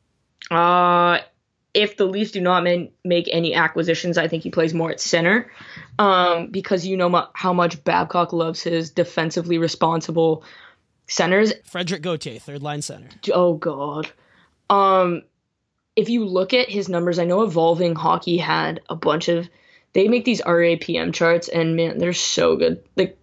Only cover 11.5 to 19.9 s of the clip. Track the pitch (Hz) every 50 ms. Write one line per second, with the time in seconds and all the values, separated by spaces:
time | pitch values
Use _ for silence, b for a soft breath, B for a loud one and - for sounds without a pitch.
11.5 | - - _ - - 180 180 160 190 160 151 180 170 151 - 139 113 120 - -
12.5 | 143 143 139 147 147 147 147 - 143 - - - - - - - 175 175 180 175
13.5 | 165 156 - 165 147 139 143 147 147 156 156 - - b b b b b b b
14.5 | b b _ - 202 196 196 196 190 190 185 175 170 160 - _ _ _ _ _
15.5 | _ _ _ _ _ _ _ _ - 226 196 220 233 240 220 190 180 180 190 190
16.5 | 254 247 247 - 196 202 190 190 180 175 170 175 170 175 170 175 175 202 226 202
17.5 | 156 165 165 165 165 160 180 170 165 160 165 165 165 170 - 175 170 175 156 151
18.5 | 160 160 156 156 160 160 - - - 165 - 160 147 160 - - 170 170 175 170
19.5 | b b b b b b b b